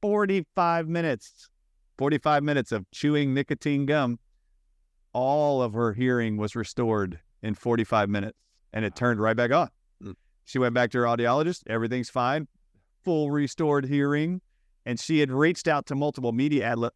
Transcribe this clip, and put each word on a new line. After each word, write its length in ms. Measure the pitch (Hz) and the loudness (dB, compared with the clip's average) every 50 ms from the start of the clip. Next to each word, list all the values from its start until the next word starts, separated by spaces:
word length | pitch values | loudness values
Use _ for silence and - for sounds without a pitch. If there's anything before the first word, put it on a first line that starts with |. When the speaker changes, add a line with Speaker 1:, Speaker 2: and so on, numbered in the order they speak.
Speaker 1:
forty-five 880 | - 208 208 208 208 190 196 190 160 _ - 185 175 170 170 170 165 156 | -2 0 0 0 2 2 0 -2 -2 _ -2 0 0 2 0 0 -2 -2
minutes, 640 | 170 170 165 160 127 104 - - _ _ - _ _ _ _ _ _ _ _ _ _ - | -2 -2 0 -2 -2 -4 -6 -16 _ _ -20 _ _ _ _ _ _ _ _ _ _ -2
forty-five 460 | 131 143 151 143 - 156 151 143 143 | 0 0 0 2 2 2 2 2 2
minutes 260 | 147 147 139 117 - | 2 0 0 0 -2
of 180 | 113 107 92 _ | -4 -6 -6 _
chewing 420 | - - - 147 151 147 143 139 131 | -10 -2 0 0 2 2 0 0 0
nicotine 500 | 139 143 - 151 - - 151 143 139 143 | -2 -2 -2 -4 -4 -2 -2 0 0 0
gum, 360 | 135 151 151 139 120 120 117 _ _ _ _ _ _ _ _ _ _ _ _ _ _ _ _ _ _ | 0 0 2 2 0 -2 -6 _ _ _ _ _ _ _ _ _ _ _ _ _ _ _ _ _ _
all 480 | - 123 127 135 143 151 151 147 143 131 | -4 -2 0 0 2 2 2 2 2 2
of 140 | 123 113 104 | 0 0 0
her 180 | 113 120 113 | 0 0 0
hearing 440 | 101 117 127 127 123 120 117 110 107 | 0 0 0 2 2 2 0 0 -2
was 180 | 107 104 107 - | -2 -4 -4 -4
restored 680 | 120 107 - - - 120 113 110 104 98 92 90 85 _ _ _ - - | -6 -6 -6 -4 -2 0 2 2 0 0 -2 -4 -10 _ _ _ -10 -6
in 100 | 110 104 | -6 -6
forty-five 540 | - - 120 117 117 110 - 117 110 104 101 | -4 0 0 2 2 2 2 2 0 2 2
minutes, 300 | 104 104 101 90 - _ _ _ _ _ _ _ | 0 -2 -4 -6 -10 _ _ _ _ _ _ _
and 120 | - 110 110 | -6 -4 -4
it 120 | 101 - | -4 -4
turned 240 | - 123 123 117 104 | 0 0 0 2 2
right 160 | 107 110 110 | 2 2 2
back 160 | 113 120 117 | 2 2 2
on. 160 | 135 170 160 - _ _ _ _ _ - | 2 2 0 0 _ _ _ _ _ -18
Speaker 2:
Mm. 120 | - 101 92 _ _ _ _ _ _ | -16 -16 -16 _ _ _ _ _ _
Speaker 1:
She 140 | - - 131 | -6 -2 0
went 160 | 127 120 117 | 0 2 2
back 160 | 123 123 110 | 2 2 2
to 60 | - 123 | 2 2
her 60 | 120 | 2
audiologist. 600 | 117 117 117 117 117 123 143 156 170 175 - - | 2 2 2 2 2 2 2 0 -2 -4 -6 -6
Everything's 440 | - 110 113 113 113 123 127 120 - | -4 -2 -2 -2 -2 -2 -4 -4 -4
fine. 380 | - 127 120 123 139 156 151 - _ _ _ _ _ _ _ _ _ _ - | -4 -2 0 0 0 -2 -4 -8 _ _ _ _ _ _ _ _ _ _ -4
Full 260 | 185 165 156 151 143 | -2 0 0 0 0
restored 540 | 143 147 143 135 - - 160 151 143 143 135 | 0 0 -2 -2 -2 -2 0 2 2 2 0
hearing. 560 | 131 143 143 143 143 147 147 156 170 180 185 _ _ _ _ _ _ _ _ - | 0 0 2 2 2 2 0 0 -2 -4 -6 _ _ _ _ _ _ _ _ -8
And 140 | 123 120 117 | -8 -6 -6
she 200 | - - 160 151 | -2 0 2 2
had 100 | 147 135 | 2 2
reached 360 | 131 135 151 170 175 - - | 2 2 2 2 2 0 0
out 200 | 165 151 143 - | 0 0 0 -2
to 80 | - 147 | -4 -4
multiple 380 | 139 147 147 139 - 123 117 | -2 -2 -2 -4 -4 -4 -2
media 380 | 113 120 139 151 147 139 107 117 | 0 0 0 2 2 0 0 0
outlet-, 220 | 120 117 117 117 - | -2 -2 -2 -4 -2